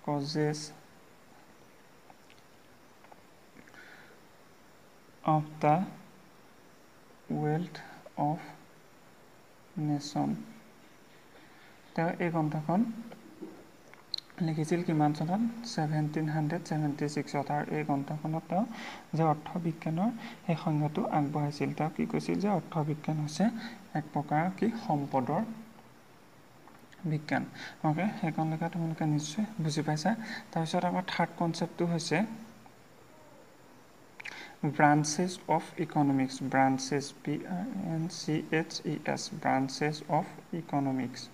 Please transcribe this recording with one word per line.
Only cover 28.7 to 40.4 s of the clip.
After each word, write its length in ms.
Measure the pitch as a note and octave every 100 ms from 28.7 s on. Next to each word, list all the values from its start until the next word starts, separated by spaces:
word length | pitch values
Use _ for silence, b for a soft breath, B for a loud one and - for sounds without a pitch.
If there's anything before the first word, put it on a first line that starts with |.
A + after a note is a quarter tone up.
তোমালোকে 300 | F3 E3 D#3+ D#3+
নিশ্চয় 300 | D3 D3+ - G#3+ -
বুজি 180 | D#3 D3+ D3+
পাইছা। 220 | D3+ F#3 A3+ B B B
তাৰপিছত 300 | E3+ D#3+ F3+ F3+
আমাৰ 140 | F#3 F#3
third 180 | - E3+ -
কনচেপ্টটো 440 | E3+ E3 E3 - E3+
হৈছে 260 | E3+ - D#3 A3 - - - - - - - - - - - - - - - - - - - B B B B D3+ C#3
ব্ৰাঞ্চেছ 560 | D3 D3 D3+ - F#3 F#3 - D#3
of 80 | - -
economics, 520 | D#3+ D3+ C#3 C3+ C3 - C3+
ব্ৰাঞ্চেছ, 540 | C3 C3+ C3 - D3 C3+ -
বি 100 | - D3+ - F3+
আৰ 80 | A#3 G3 F3
এন 80 | E3 E3 -
চি 160 | - D#3 - D#3+
এইচ 140 | D#3+ - -
ই 20 | D3 -
এছ, 80 | C3+ - D#3+
ব্ৰাঞ্চেছ 540 | C3+ C3 C3+ - D3+ D3+ - D3+
অফ 80 | F#3 -